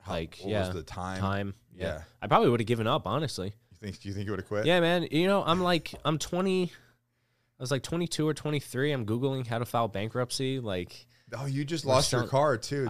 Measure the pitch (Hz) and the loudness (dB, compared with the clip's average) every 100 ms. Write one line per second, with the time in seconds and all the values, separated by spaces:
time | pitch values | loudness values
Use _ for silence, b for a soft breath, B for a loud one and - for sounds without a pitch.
0 | 104 85 82 - 98 104 92 85 73 92 | -6 -6 -6 -8 -2 -2 0 -4 -8 -8
1 | 92 95 98 98 101 - _ - 95 78 | -6 -2 0 0 -4 -10 _ -6 -6 -6
2 | - _ 117 175 190 117 113 117 110 147 | -12 _ 2 6 6 4 2 2 2 0
3 | 95 127 147 - 95 - _ - 104 - | 0 -2 -2 -4 -6 -8 _ -12 -12 -8
4 | 98 98 101 95 - 104 131 175 165 175 | -8 -6 -4 -4 -2 0 2 4 4 2
5 | 165 147 185 196 156 180 180 170 - - | 2 2 4 2 2 2 2 2 -2 -4
6 | 143 156 - 175 190 185 175 B B B | 0 0 0 0 2 2 0 B B B
7 | _ _ _ _ _ - 123 135 - 170 | _ _ _ _ _ -10 -2 -2 -2 -2
8 | 175 - 156 147 151 147 - 120 147 139 | -2 0 0 0 -2 -4 -4 -2 0 0
9 | 107 117 135 135 117 117 120 120 117 98 | -2 0 0 -2 -4 -4 0 0 0 -2
10 | 110 127 123 - 131 135 113 92 87 - | -4 -2 -2 -2 -2 -2 -2 -4 -4 -12
11 | - b b 117 139 135 147 165 139 131 | -20 b b -8 -4 -2 -2 -2 4 4
12 | 143 123 117 135 151 117 - 143 | 4 2 2 4 4 2 -2 -2